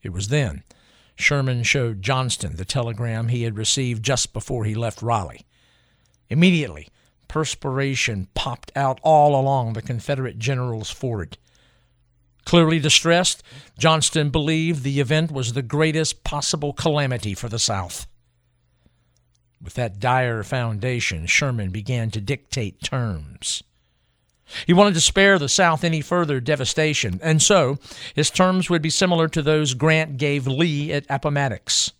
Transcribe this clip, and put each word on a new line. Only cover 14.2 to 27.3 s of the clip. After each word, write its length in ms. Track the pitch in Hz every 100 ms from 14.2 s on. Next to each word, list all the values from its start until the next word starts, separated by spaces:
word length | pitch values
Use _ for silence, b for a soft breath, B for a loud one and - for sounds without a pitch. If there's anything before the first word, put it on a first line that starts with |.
| 147
believed 540 | 143 147 160 160 160
the 180 | 131 139
event 320 | 131 156 165
was 220 | 147 117
the 80 | 120
greatest 600 | 123 147 160 156 156 -
possible 520 | - 147 - 165 147
calamity 600 | 139 170 147 139 123 107
for 140 | 98 120
the 100 | 113
South. 480 | - 101 90 - - - _ _ _ _ _ _ _ _ _ _ _ _ _ _
With 140 | 78
that 240 | - 120 98
dire 440 | 123 127 127 113
foundation, 840 | 101 135 117 107 127 123 - 85 82
Sherman 440 | - 143 120 98
began 400 | 95 104 123 113
to 80 | 110
dictate 600 | 101 135 _ - 107 -
terms. 800 | - 135 117 85 71 - - - - _ _ _ _ _ _ _ B B B
He 60 |
wanted 220 | 175 202
to 60 | 165
spare 380 | - - 196 196
the 100 | 143
South 360 | - 180 156
any 160 | 170 160
further 400 | 139 180 165 139
devastation, 800 | 123 147 104 - 156 143 107 92
and 200 | 160